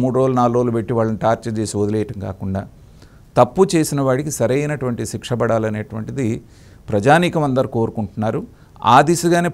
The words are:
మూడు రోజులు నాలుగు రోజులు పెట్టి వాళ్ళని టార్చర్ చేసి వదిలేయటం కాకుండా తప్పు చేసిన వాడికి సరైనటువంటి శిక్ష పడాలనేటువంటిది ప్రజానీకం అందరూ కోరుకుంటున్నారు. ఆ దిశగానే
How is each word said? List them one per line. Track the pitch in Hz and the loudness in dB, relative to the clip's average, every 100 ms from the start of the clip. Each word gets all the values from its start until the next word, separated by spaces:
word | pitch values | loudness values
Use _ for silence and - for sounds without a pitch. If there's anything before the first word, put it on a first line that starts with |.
మూడు | 127 127 | 0 0
రోజులు | 131 123 | 0 2
నాలుగు | 123 120 | 2 2
రోజులు | 123 117 | 0 -2
పెట్టి | 107 117 | -2 0
వాళ్ళని | 113 107 110 | 0 0 0
టార్చర్ | 113 120 110 | -2 -2 -4
చేసి | 107 101 | -4 -2
వదిలేయటం | 104 107 104 101 98 | -2 -2 -4 -6 -10
కాకుండా | 95 98 95 - - - - - - - - | -8 -6 -6 -8 -16 -20 -20 -20 -20 -2 2
తప్పు | 123 - 190 | 2 4 2
చేసిన | 165 151 143 135 | 2 0 0 0
వాడికి | 127 151 - | 0 -2 -2
సరైనటువంటి | 117 135 147 151 127 117 110 | 0 0 -2 -4 -4 -6 -6
శిక్ష | 113 - 120 | -8 -6 -2
పడాలనేటువంటిది | 117 113 110 107 107 110 110 123 113 120 - - - - - | 0 0 0 -4 -8 -10 -8 -4 -4 -4 -8 -20 -20 -18 -4
ప్రజానీకం | 104 117 160 175 165 143 | 0 4 4 4 0 0
అందరూ | 127 117 117 | 0 -2 -2
కోరుకుంటున్నారు. | 113 113 98 - 107 139 233 - - - - 127 | -4 -4 -8 -4 -4 -4 -8 -16 -20 -2 6 6
ఆ | 147 | 6
దిశగానే | 170 170 175 170 | 2 2 2 2